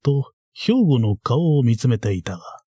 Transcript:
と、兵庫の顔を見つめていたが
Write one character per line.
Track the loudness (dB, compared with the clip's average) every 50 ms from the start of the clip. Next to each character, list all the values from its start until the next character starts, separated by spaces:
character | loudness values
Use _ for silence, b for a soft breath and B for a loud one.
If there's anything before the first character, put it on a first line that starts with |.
| -2
と、 | -2 -2 -2 -4 -6 _ _ _ _ _
兵 | -6 -2 0 2
庫 | 2 2 2 2 2
の | 2 0 -2
顔 | -4 _ -2 0 0 2 2 2 2
を | 2
見 | 2 0
つ | 2 0 0
め | 0 0
て | -2 -4 -4
い | -4 -6
た | -8 -12 -12
が | -14 -18 -20 -20 _